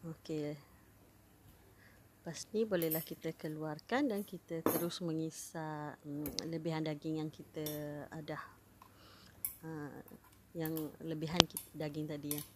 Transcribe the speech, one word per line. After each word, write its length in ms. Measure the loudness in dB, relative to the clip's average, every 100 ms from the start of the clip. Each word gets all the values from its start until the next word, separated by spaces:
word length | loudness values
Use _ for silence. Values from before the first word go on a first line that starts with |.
| -8
Okey. 480 | -8 0 2 2
Lepas 1900 | -2 -8 -20 -20 -20 -20 -20 -20 -20 -20 -20 -20 -20 -20 -20 -20 -10 -6 -6 0
ni 80 | 4
bolehlah 400 | 6 6 6 4
kita 320 | 0 -2 -2
keluarkan 800 | -2 -4 -2 -2 -4 2 6 6
dan 80 | 4
kita 400 | 0 -8 -4 2
terus 400 | 4 4 2 2
mengisar, 960 | 0 2 0 -2 -8 -4 -2 -2 -4 -6 -6
hmm, 400 | -2 0 -2 -2
lebihan 400 | 0 2 2 2
daging 400 | 0 0 0 0
yang 80 |
kita, 320 | -4 -10 -4 -2 0 -2 -4 -6
ah, 80 | -6
dah, 220 | -4 -6 -6 -14 -20 -20 -20 -20 -20 -18 -18 -8 -8 -6 -6
ah, 320 | -4 -4 -8 -12 -16 -18 -20 -10
yang 240 | 0 2 2 -2 -4
lebihan 400 | -4 -2 0 4
ki-, 320 | 4 4 -10
daging 320 | -2 -2 0 -2
tadi 320 | -2 -2 -2
ya. 60 | -4